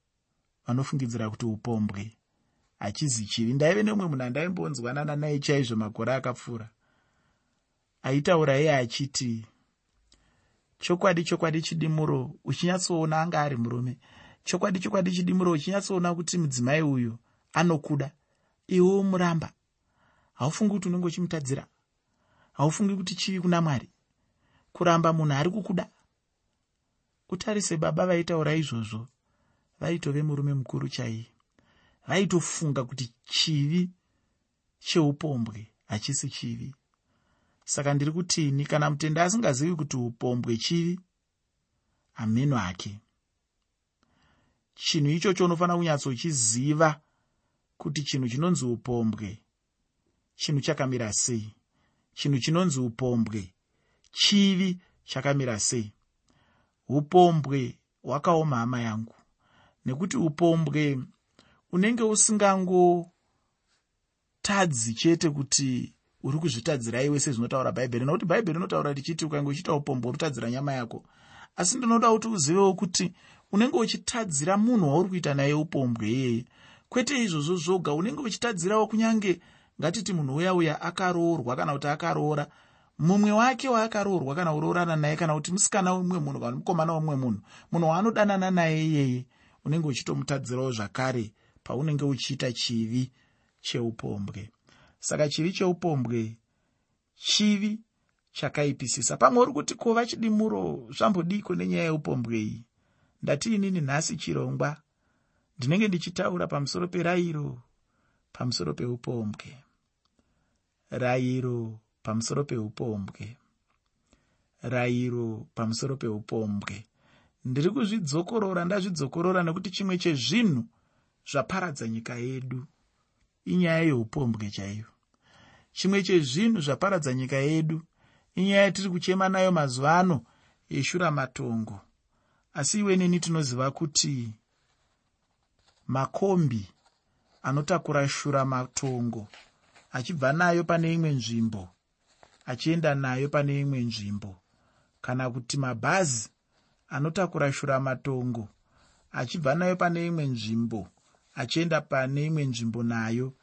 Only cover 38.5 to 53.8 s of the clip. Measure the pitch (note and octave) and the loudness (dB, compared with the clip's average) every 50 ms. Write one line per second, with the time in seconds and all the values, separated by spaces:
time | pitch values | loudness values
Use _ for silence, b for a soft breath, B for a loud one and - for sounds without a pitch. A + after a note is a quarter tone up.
38.5 | C3+ C#3 C#3+ - - D3+ D3 D3+ D3 C#3+ D#3 D#3 D3+ D#3+ F3 F3+ G#3+ A#3 A3+ E3 | 0 0 0 0 0 0 2 0 0 0 -2 0 2 2 2 2 2 2 2 2
39.5 | C3+ B2 D3 F3 F3+ D3+ D3 - - B2+ A#2+ A#2 A#2 - C3 B2+ B2 A#2+ A#2 A#2 | 2 2 0 0 0 -2 -4 -4 -4 -4 -4 -4 -6 -4 -2 -2 -2 0 0 -2
40.5 | A#2 A2+ - - E3+ E3+ E3+ F3 F3+ F3+ - _ _ _ _ _ _ _ _ _ | -2 -2 0 0 0 0 0 0 -2 -4 -8 _ _ _ _ _ _ _ _ _
41.5 | _ _ _ _ _ _ _ _ _ _ _ _ _ - A2+ A2 A2 B2 C#3 D3 | _ _ _ _ _ _ _ _ _ _ _ _ _ -6 -2 0 2 2 2 2
42.5 | C3+ A2+ F#2+ F#2 F#2 - - G#2+ G2+ G#2 - _ _ _ _ _ _ _ _ _ | 0 0 -2 -4 -6 -8 -10 -12 -12 -14 -18 _ _ _ _ _ _ _ _ _
43.5 | _ _ _ _ _ _ _ _ _ _ _ _ _ _ _ _ _ _ _ _ | _ _ _ _ _ _ _ _ _ _ _ _ _ _ _ _ _ _ _ _
44.5 | _ _ _ _ _ - - - - D#3+ D3 C#3+ D#3 F3 - G3+ F3+ F#3 F#3 F3+ | _ _ _ _ _ -6 -4 -2 0 2 2 2 2 2 2 0 2 2 2 2
45.5 | E3+ D#3+ F3+ F3 F3 F3 E3+ E3 D3+ C#3+ - C#3+ B2+ A#2 - E3+ D3+ B2+ A#2 G2+ | 4 2 2 2 2 0 2 0 0 0 -2 -4 -4 -4 -4 -2 0 0 0 0
46.5 | A2 B2 C3 D3 D3+ D3+ E3 D#3 D3 - _ _ _ _ _ _ _ _ _ _ | 0 0 0 0 4 4 4 4 4 0 _ _ _ _ _ _ _ _ _ _
47.5 | _ _ _ _ _ - - E3 C#3+ D#3+ C#3 - - C3+ C3 A#2 A#2+ C#3+ E3 F3+ | _ _ _ _ _ -10 -8 -6 -4 -4 -4 -2 -2 -2 0 -2 0 0 2 2
48.5 | F3 C3 C3 B2 A#2 A2+ - B2+ B2 A#2+ A2+ A2 G#2 G#2 G#2+ F#2+ A2 - _ _ | 2 2 0 -2 -2 -2 -2 -2 0 0 2 0 0 -2 -6 -10 -12 -14 _ _
49.5 | _ _ _ _ _ _ _ _ _ _ _ _ _ _ _ _ _ - - - | _ _ _ _ _ _ _ _ _ _ _ _ _ _ _ _ _ -8 -4 -2
50.5 | D3+ C#3 - E3+ D3 - C3+ C3 B2+ B2 A#2 G#2+ G2 - - B2+ A#2+ A2 G#2+ G#2+ | 0 0 0 -2 -2 -2 -2 -2 -2 -2 -4 -2 -2 -2 -2 -2 -2 -4 -4 -8
51.5 | - _ _ _ _ _ _ _ _ _ _ _ _ - - C#3+ C#3 B2 - E3 | -14 _ _ _ _ _ _ _ _ _ _ _ _ -4 0 0 0 0 2 2
52.5 | D#3+ F3 F#3 F3 C3 C3 B2+ A#2 A2 - C3 B2 B2 A#2 A2 G#2 G#2+ G#2+ F#2 F2+ | 2 2 2 2 0 0 -2 -4 -4 -2 0 0 2 2 0 0 -2 -6 -8 -10
53.5 | _ _ _ _ _ _ | _ _ _ _ _ _